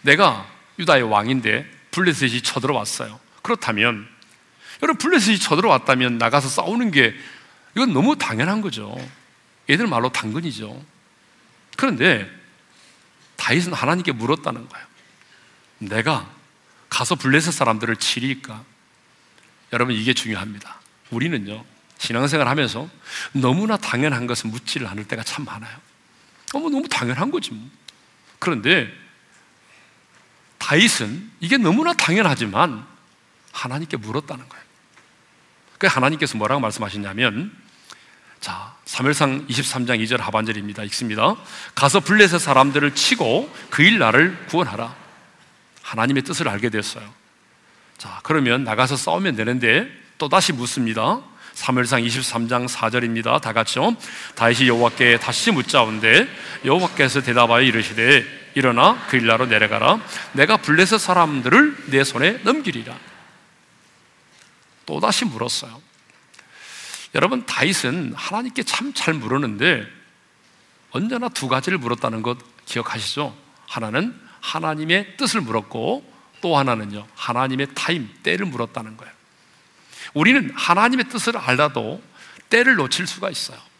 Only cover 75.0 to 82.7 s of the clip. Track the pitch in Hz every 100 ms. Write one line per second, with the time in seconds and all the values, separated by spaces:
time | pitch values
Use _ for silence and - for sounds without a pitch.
75 | 202 - 262 220 120 113 101 113 131 269
76 | - - _ _ 175 147 135 113 104 104
77 | 101 - - 120 131 131 139 - - 170
78 | 110 - - 180 196 123 117 - 110 110
79 | - - _ _ _ _ _ _ _ -
80 | - 147 196 269 156 - - 175 233 262
81 | 254 226 233 240 - 127 147 131 107 185
82 | - - - - _ 226 247